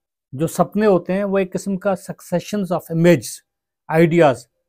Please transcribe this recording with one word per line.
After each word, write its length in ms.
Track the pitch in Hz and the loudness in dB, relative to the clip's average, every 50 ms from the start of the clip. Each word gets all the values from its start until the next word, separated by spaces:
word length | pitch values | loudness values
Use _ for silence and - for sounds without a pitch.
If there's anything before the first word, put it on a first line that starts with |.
| _ _ _ _ _ _ 135 | _ _ _ _ _ _ -8
जो 120 | 131 165 | -6 -6
सपने 380 | 160 - - 175 - - 202 214 | -2 -2 -2 -2 -2 -2 0 2
होते 280 | 208 185 175 175 - 180 | 2 2 2 0 -2 -6
हैं 100 | 196 202 | -4 -4
वो 160 | 196 190 196 | -2 -2 -2
एक 120 | 190 190 | -2 -4
किस्म 260 | - 190 - 202 196 | -6 -8 -6 -6 -6
का 160 | 180 - 202 190 | -4 -4 -4 -4
successions 760 | 180 - - 165 - - - 180 170 - - 208 208 190 170 | -6 -8 -12 -16 -16 -10 -6 -6 -6 -4 -6 -6 -6 -4 -4
of 80 | 180 151 - - | -6 -6 -6 -4
images, 360 | 165 165 165 175 170 127 110 - - - _ _ _ _ _ _ _ _ _ - | -2 2 4 4 4 4 0 -6 -14 -16 _ _ _ _ _ _ _ _ _ -2
आइडियाज़, 560 | 156 160 175 160 165 175 160 143 120 - - _ _ _ _ | 2 2 2 4 4 4 4 4 2 0 -6 _ _ _ _